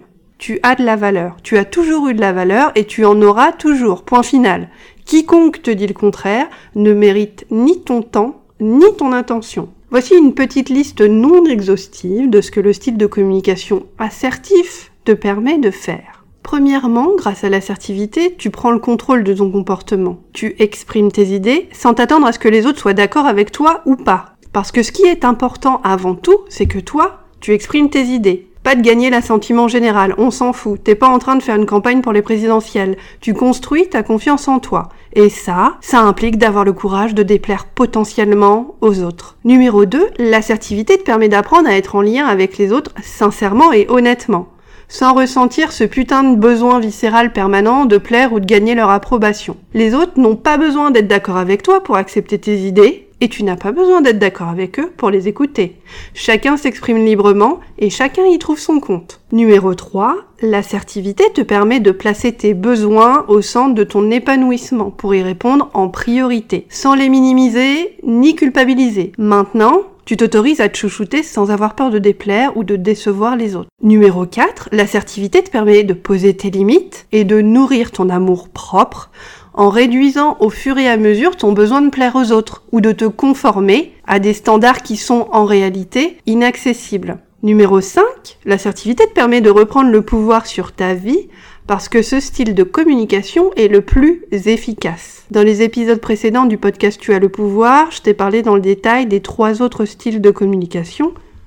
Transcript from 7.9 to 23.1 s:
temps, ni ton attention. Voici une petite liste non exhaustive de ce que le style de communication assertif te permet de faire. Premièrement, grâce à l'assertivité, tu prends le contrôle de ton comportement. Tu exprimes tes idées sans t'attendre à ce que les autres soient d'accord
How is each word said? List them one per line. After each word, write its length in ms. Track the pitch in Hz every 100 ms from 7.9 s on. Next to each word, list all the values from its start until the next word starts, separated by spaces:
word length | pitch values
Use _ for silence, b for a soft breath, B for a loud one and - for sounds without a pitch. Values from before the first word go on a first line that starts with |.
| 240
temps, 420 | 214 214 226 - _ -
ni 260 | 214 247 381 403
ton 140 | 277
attention. 600 | 247 240 233 214 - 165 - _
Voici 240 | 240 254
une 200 | 359 285
petite 340 | 226 262 277 262
liste 320 | 262 285 -
non 440 | 214 220 254 359 330
exhaustive 840 | 233 190 196 - - 180 202 269
de 100 | 208
ce 100 | -
que 80 | 214
le 120 | 196
style 240 | 196 - 220
de 100 | 208
communication 800 | 208 196 190 190 185 - 190 190 -
assertif 920 | 220 - 262 262 - 381 349 - - _
te 60 | -
permet 480 | 214 208 202 240 320
de 140 | 226
faire. 420 | 190 - 165 - - _ _
Premièrement, 680 | - 294 277 269 254 233 294
grâce 300 | 392 208 202
à 60 | 202
l'assertivité, 840 | 196 196 190 - 196 208 - 349 359
tu 100 | 220
prends 220 | - 240
le 80 | 240
contrôle 440 | - 233 - 254
de 120 | 196
ton 160 | 196 196
comportement. 720 | 196 190 185 - 196 180 180 _
Tu 220 | - 220 -
exprimes 540 | 214 - - 220 208
tes 140 | 196 196
idées 420 | 196 196 294 359
sans 200 | - 254
t'attendre 340 | 233 240 311 269
à 60 |
ce 60 | 226
que 100 | 226
les 160 | 220
autres 140 | 233 294
soient 160 | 202
d'accord 320 | 196 202